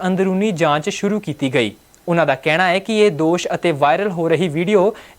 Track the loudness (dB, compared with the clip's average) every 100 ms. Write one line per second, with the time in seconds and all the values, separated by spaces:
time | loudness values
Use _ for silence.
0 | 0 0 0 0 -2 0 0 0 -2 -4
1 | -2 -2 -4 -4 -2 0 -2 -4 _ _
2 | -2 0 0 0 0 0 2 0 0 2
3 | 2 2 0 0 -2 -2 -2 2 2 2
4 | -2 -2 0 0 0 -2 0 2 2 -2
5 | -12